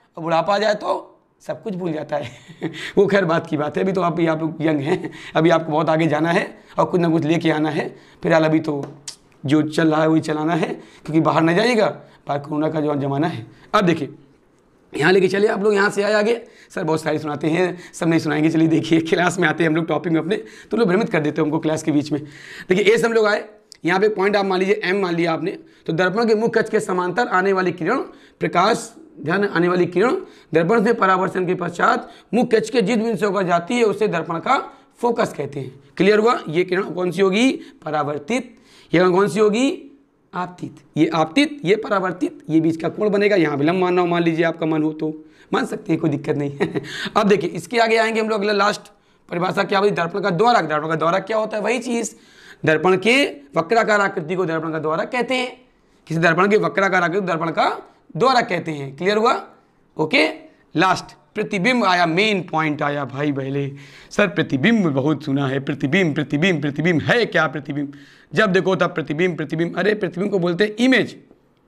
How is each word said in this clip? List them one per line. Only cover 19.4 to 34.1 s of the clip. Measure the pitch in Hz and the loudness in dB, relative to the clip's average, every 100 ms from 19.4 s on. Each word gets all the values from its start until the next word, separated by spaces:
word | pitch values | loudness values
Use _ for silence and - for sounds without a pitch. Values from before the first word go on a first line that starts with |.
| 160 | 0
आते | 156 | 2
हैं | 165 | 0
हम | 156 | 0
लोग | 160 | -2
टॉपिक | 147 175 | -2 0
में | 160 | 0
अपने, | 156 220 - - - | 0 -4 -6 -18 -4
तो | - | 0
लोग | 165 | 2
भ्रमित | 185 220 | 2 0
कर | 165 | -2
देते | 147 147 | -2 0
हैं | 156 | -2
हमको | 156 | 0
क्लास | 156 156 | -2 -2
के | 160 | 0
बीच | 147 143 | 0 0
में। | 151 - - - - - | -4 -8 -18 -20 -8 -2
देखिए | 185 | 2
ए | 196 233 | 4 4
से | 233 | 4
हम | |
लोग | 226 208 | 2 2
आए, | 214 - - - - | 0 -4 -20 -20 -6
यहाँ | 160 185 | 0 2
पे | 208 | 2
पॉइंट | 202 196 202 | 2 0 2
आप | |
मान | 196 185 | 2 0
लीजिए | 190 214 | 2 0
एम | 175 202 | 0 -2
मान | 180 | -2
लिया | 170 170 | -2 -2
आपने, | 160 170 - - _ - | -2 -4 -8 -16 _ -6
तो | |
दर्पण | 160 185 202 233 | -2 0 0 2
के | |
मुख्य | 214 233 220 | 2 0 -4
अक्ष | 214 | -2
के | 214 | -2
समांतर | 208 185 180 180 247 | -2 -4 -2 -2 0
आने | 185 196 | 2 2
वाली | 190 180 | 2 0
किरण | 170 170 262 - - - - | -2 -2 -2 -4 -14 -20 -6
प्रकाश, | 175 175 196 240 - - - - | -2 2 2 0 -4 -18 -20 -10
ध्यान | 147 190 | -4 0
आने | 196 165 175 | 0 0 2
वाली | 180 175 | 2 0
किरण | 175 240 381 - - - | 2 2 0 -6 -20 -2
दर्पण | 160 170 233 | 0 2 2
से | 214 | 2
परावर्तन | 226 190 185 185 190 180 | 2 2 2 0 -2 -2
के | |
पश्चात | 180 175 - 196 247 - - - | -2 -4 0 0 0 -4 -18 -2
मुख्य | 214 247 220 | 0 2 2
अक्ष | 220 | 2
के | 262 | 0
जिस | 185 233 | 2 0
बिंदु | 226 190 | 0 0
से | 208 | 0
होकर | 196 | 0
जाती | 180 170 170 | 0 0 0
है | 240 | 0
उसे | 220 196 | 2 2
दर्पण | 214 | 0